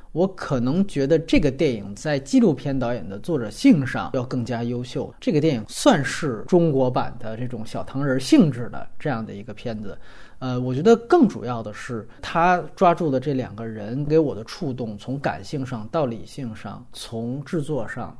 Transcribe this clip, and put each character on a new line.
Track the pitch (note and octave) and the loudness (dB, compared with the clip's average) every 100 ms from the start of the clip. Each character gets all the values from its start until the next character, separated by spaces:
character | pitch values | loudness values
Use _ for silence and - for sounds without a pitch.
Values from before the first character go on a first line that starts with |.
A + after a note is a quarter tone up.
| - | -8
我 | D3 F#3 | 0 0
可 | - - C3 | -2 -2 0
能 | A#2+ E3+ G3 | 2 2 0
觉 | D3 C3+ | 0 2
得 | D#3+ | 2
这 | D#3+ D4 | 4 4
个 | D3+ | 4
电 | B2+ D#3+ | 2 0
影 | A2+ G2 | 0 -6
在 | G2+ D#3 C#3+ | -8 -4 -4
纪 | C#3 C4 | 2 4
录 | A3+ | 4
片 | B2+ C#3+ C3+ | 4 -2 -2
导 | A#2+ | -2
演 | A#2+ G2 | -4 -6
的 | G2+ | -8
作 | - D#3 | -4 -4
者 | G#2+ | -4
性 | - C#4 E3+ A#2+ | 4 6 6 4
上 | A#2 F#2+ | -4 -4
要 | C3+ | -4
更 | A#2+ C3 A#2 | -2 -4 -2
加 | A#2 | -4
优 | A#2+ B2 | -4 -4
秀。 | B2 C#3+ G#2+ - | -6 -6 -8 -4
这 | - | 0
个 | D#3 | 2
电 | D3+ A#2+ | 2 0
影 | G#2+ | -4
算 | - D4 F3+ | 2 4 6
是 | C3+ - D#3 A2 - | 2 -2 -2 -4 4
中 | F3+ E3 | 4 6
国 | C3+ B2+ | 4 2
版 | C3 G#2 - | 2 -2 -4
的 | A2 A2 | -8 -6
这 | B2 | -6
种 | A#2 A2 | -6 -6
小 | G#2 | -6
糖 | - C3+ C#3+ | -6 -2 0
人 | C3 | 0
性 | - D#4 E3 | 6 6 6
质 | A#2+ A#2 | 2 -6
的 | - - - | -6 -6 -4
这 | D3+ | -4
样 | A#2 G#2+ | -4 -6
的 | |
一 | G2+ | -10
个 | G2+ | -12
片 | G#2 B2 A2 | -10 -8 -6
子。 | G2+ - - - - - | -6 -8 -12 -14 -14 -10
呃， | C3 B2+ | -4 -2
我 | B2+ B2+ | -2 4
觉 | |
得 | G3 A#3 | 6 6
更 | A#3 F4 A#3 | 6 6 6
主 | - | 4
要 | A2 A#2 | -6 -6
的 | G#2+ | -8
是 | G#2 - A#2 G2+ - | -10 -8 -8 -8 -12
他 | - E3+ F3 F3+ D#3 - | -4 2 4 4 -2 2
抓 | F3+ | 4
住 | E3+ E3 | 4 2
的 | C3 | 0
这 | C#3 | 0
两 | C3+ G#2 G2+ | -2 -4 -8
个 | A2+ | -10
人 | G#2+ G#2 B2+ D3 | -8 -6 -4 2
给 | D#3 | 4
我 | D3 G2+ | 2 -2
的 | |
触 | A2+ - D3+ | -10 -8 -6
动， | B2 A2+ G2+ | -4 -6 -8
从 | - C#3 | -8 -4
感 | C#3 D#2 | -4 -6
性 | G2 D3 C3 | -6 -6 -6
上 | A#2+ G#2 | -6 -4
到 | E3 C3+ | -2 -2
理 | A2+ - | -4 -10
性 | - B2 G#2+ | -10 -10 -10
上， | G#2+ G2+ - | -12 -14 -14
从 | - - A2+ A#2 C3+ | -14 -10 -6 -6 -6
制 | C#3+ F3 | -4 -4
作 | C#3+ D3 G#2 | -2 -4 -4
上， | - G2 - | -6 -10 -12